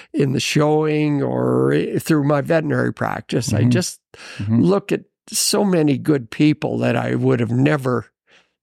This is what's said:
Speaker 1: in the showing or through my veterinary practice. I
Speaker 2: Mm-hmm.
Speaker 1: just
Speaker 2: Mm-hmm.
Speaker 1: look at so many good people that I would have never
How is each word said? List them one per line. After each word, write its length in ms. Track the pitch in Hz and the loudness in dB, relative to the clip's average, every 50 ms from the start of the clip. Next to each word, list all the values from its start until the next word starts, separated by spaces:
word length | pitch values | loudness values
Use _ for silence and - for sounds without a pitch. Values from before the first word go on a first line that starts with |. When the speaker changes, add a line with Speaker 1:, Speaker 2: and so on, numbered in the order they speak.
| - - - | -16 -8 -4
Speaker 1:
in 180 | 320 151 135 | -2 -2 0
the 80 | 131 135 | 0 -2
showing 800 | - - - 147 151 151 151 151 156 156 151 151 151 151 147 143 | -2 -2 0 0 2 2 2 0 0 0 0 0 0 0 0 0
or 540 | 139 123 127 123 123 127 123 127 131 135 139 151 170 226 233 175 | -2 -2 -2 -2 0 0 0 2 2 2 2 0 0 -2 -4 -4
through 240 | - - 165 151 139 | -2 0 0 2 2
my 180 | 143 151 143 | 2 0 0
veterinary 520 | 135 131 165 165 156 147 135 123 123 123 113 | 0 0 0 0 0 0 0 0 0 -2 -2
practice. 600 | - 113 107 98 95 110 - - - 117 - 110 | -4 -4 -4 -4 -6 -6 -4 -4 -4 -2 -2 0
I 80 | - | 2
Speaker 2:
Mm-hmm. 80 | - 120 | 2 2
Speaker 1:
just 300 | 123 175 180 - - - _ _ - - - - - - | 2 2 0 -4 -8 -14 _ _ -20 -20 -20 -16 -12 -8
Speaker 2:
Mm-hmm. 240 | 101 101 110 117 | -4 0 2 2
Speaker 1:
look 300 | - 170 190 202 196 - | 4 4 2 0 0 -2
at 100 | - 160 - _ _ _ _ - | -4 -4 -4 _ _ _ _ -8
so 340 | - - - - - 202 208 | -6 -4 -2 0 0 0 2
many 320 | 202 185 175 156 147 139 123 | 2 2 2 2 2 0 0
good 340 | 117 - 151 139 120 - | 0 0 0 0 -2 -4
people 460 | - - 151 151 151 - - 131 117 117 | -2 2 2 2 2 2 -2 -4 -2 -2
that 160 | 120 123 120 | 0 0 0
I 180 | 120 117 120 123 | 0 -2 -2 -2
would 240 | 123 123 131 131 120 | 0 0 2 2 2
have 100 | 120 110 | 0 0
never 560 | 117 123 135 147 156 147 127 131 123 117 110 - _ _ _ _ - - _ _ _ _ | 0 2 2 2 2 0 0 -2 -2 -2 -4 -8 _ _ _ _ -20 -20 _ _ _ _